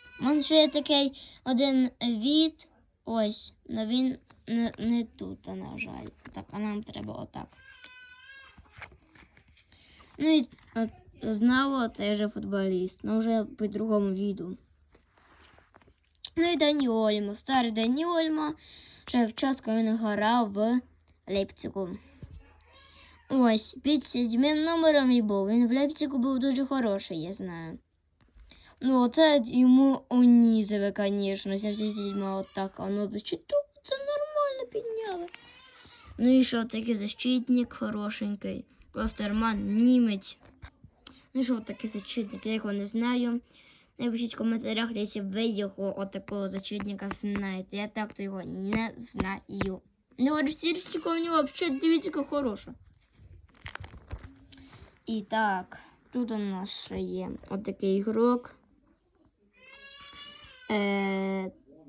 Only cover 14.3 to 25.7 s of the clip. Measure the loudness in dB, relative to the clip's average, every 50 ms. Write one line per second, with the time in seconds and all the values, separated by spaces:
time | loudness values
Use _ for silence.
14.3 | -4 -4 -6 -10 -10 -12 _ _ _ _ _ _ _ _ _ _ _ _ _ _
15.3 | _ -20 -20 -20 _ _ _ _ _ -20 _ _ _ _ _ _ _ _ -12 -6
16.3 | -2 0 2 2 2 4 4 2 4 2 2 2 2 2 2 2 2 0 -2 -4
17.3 | -6 -8 -4 0 2 2 2 2 0 0 0 2 2 0 0 0 0 0 0 0
18.3 | 0 -2 -2 -4 -6 -8 -14 -20 -20 -20 -20 -20 -20 -20 -10 -2 0 2 2 2
19.3 | 0 -2 -2 -2 -2 -2 -4 -2 0 0 2 0 0 0 0 -2 0 0 2 2
20.3 | 4 2 2 0 0 0 0 2 2 0 -2 -4 _ _ _ _ _ _ -8 -4
21.3 | -2 -2 -2 -2 -6 -12 -12 -10 -8 -6 -8 -8 -8 -12 -14 -20 -20 -20 -20 -20
22.3 | -20 -20 -20 -20 -20 _ -20 _ -20 -20 -20 -20 -20 -20 -20 -20 -20 -18 _ -2
23.3 | 2 4 6 6 4 2 0 -4 -10 -4 0 0 2 0 0 -2 -2 -2 0 0
24.3 | 2 2 4 4 4 2 2 2 2 4 6 6 6 6 6 6 4 4 4 2
25.3 | 2 0 2 2 4 4 4 4